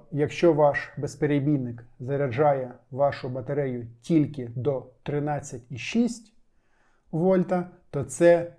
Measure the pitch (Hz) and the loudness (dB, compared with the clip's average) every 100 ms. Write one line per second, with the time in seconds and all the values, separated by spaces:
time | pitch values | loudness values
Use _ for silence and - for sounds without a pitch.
0 | - 143 147 - 175 151 147 135 - - | -6 -2 -2 2 4 6 4 2 -6 -8
1 | 135 - 147 143 143 143 120 117 - - | -8 -4 0 0 2 0 -2 -10 -16 -12
2 | 127 143 139 113 151 135 127 - - 127 | -6 -4 -2 2 2 2 -2 -12 -10 -2
3 | 143 - 135 131 123 143 135 123 117 - | -2 -2 -8 -8 -6 -4 -4 -4 -10 -8
4 | - 165 139 131 117 120 131 131 - _ | 0 2 2 -4 -10 -4 -2 -2 -6 _
5 | - 143 147 143 - 120 - 120 - 233 | -6 -4 -4 -6 -8 -16 -14 -12 -4 0
6 | 233 - - _ _ _ _ _ _ _ | 0 -2 -18 _ _ _ _ _ _ _
7 | _ 160 185 185 180 180 180 - _ 143 | _ 0 2 2 2 -2 -4 -12 _ -6
8 | 131 - 170 170 - | -6 4 6 6 2